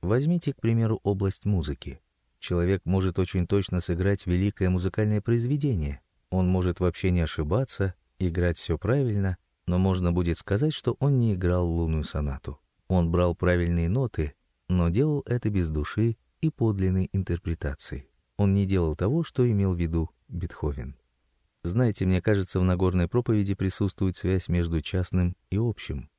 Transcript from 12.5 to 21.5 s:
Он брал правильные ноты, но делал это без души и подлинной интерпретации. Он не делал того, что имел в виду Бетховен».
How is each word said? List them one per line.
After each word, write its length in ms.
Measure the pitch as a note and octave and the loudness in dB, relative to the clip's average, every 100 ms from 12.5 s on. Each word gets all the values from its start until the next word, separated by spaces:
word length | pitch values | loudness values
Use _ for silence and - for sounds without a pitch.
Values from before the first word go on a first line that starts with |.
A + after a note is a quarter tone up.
| - _ _ - | -14 _ _ -2
Он 240 | F#2 E2 | 0 2
брал 240 | F2 F2 | 2 2
правильные 540 | E2+ F2+ F2 E2+ E2+ E2+ | 2 2 2 2 0 0
ноты, 460 | A#2+ B2 - D2 - _ _ - | 0 -2 -4 -6 -8 _ _ -2
но 200 | F2+ E2+ | 0 2
делал 360 | F#2+ D3+ C#3+ - | 2 0 -2 -2
это 240 | A#2+ A2 | -2 0
без 180 | G2 D#2+ | 0 0
души 480 | D2+ - G#2 A2+ A2+ _ _ | -2 -2 0 0 -2 _ _
и 80 | D#3+ | -4
подлинной 640 | - A2+ G2 F#2 F#2 - | 0 0 2 0 0 0
интерпретации. 960 | G2 F#2 E2+ E2 E2 D2 C#2 - C2+ - _ _ - | -2 -2 -4 -4 -4 -4 -6 -10 -12 -12 _ _ 0
Он 180 | G2+ | 2
не 120 | G2 F#2+ | 2 2
делал 280 | F#2+ D#2+ | 2 0
того, 300 | D2+ G2 E3 | 0 0 0
что 260 | D#3+ - B2 | -2 0 2
имел 240 | G2+ G2 | 2 2
в 60 | F2 | 0
виду 300 | E2 E2 D#2+ _ - | 0 -2 -4 _ -12
Бетховен». 680 | F2 E2 - D#2 C#2+ C#2 - _ _ _ _ _ | -8 -8 -6 -6 -4 -8 -14 _ _ _ _ _